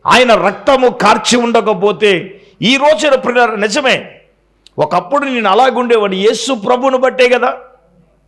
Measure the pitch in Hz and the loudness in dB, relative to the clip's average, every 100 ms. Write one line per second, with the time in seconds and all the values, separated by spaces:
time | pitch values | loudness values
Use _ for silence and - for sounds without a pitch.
0 | - 220 254 202 175 196 - 269 247 - | 0 2 4 2 0 -2 0 2 2 0
1 | 196 233 - 247 233 233 208 190 202 180 | 0 0 0 0 0 0 0 0 -2 0
2 | 208 180 - - _ - 208 262 285 311 | 0 0 -4 -16 _ -6 -2 0 2 2
3 | 302 262 233 247 240 214 214 294 262 175 | 2 0 0 0 0 0 -4 -2 -2 -2
4 | 95 - _ _ _ _ _ - 147 175 | -4 -20 _ _ _ _ _ -4 -2 -2
5 | 175 285 277 247 208 196 262 233 247 233 | -2 -4 -2 -2 0 2 2 0 0 0
6 | 202 190 202 262 - 247 196 247 262 262 | 0 0 0 0 -2 -4 -2 -2 0 0
7 | 254 254 247 247 254 - - _ _ _ | 0 0 0 2 -2 -6 -12 _ _ _
8 | _ _ | _ _